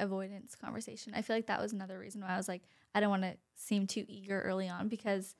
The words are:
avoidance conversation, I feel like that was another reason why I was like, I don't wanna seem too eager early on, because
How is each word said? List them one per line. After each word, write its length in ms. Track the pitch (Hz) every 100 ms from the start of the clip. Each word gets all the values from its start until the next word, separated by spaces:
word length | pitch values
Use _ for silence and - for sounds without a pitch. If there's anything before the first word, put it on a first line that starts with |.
avoidance 520 | 202 190 190 202 -
conversation, 580 | - 226 226 - 214 -
I 60 | 220
feel 140 | 214 226
like 100 | 226
that 120 | -
was 120 | 208
another 260 | 208 190 190
reason 240 | 196 208
why 60 | 190
I 80 | 185
was 120 | 190
like, 140 | 180 - _ _
I 60 | 208
don't 100 | 208
wanna 240 | 196 185 - _ -
seem 300 | - 202 196
too 180 | 220 -
eager 320 | 208 196 196
early 280 | - 190 185
on, 200 | 180 208
because 460 | 220 214 196 190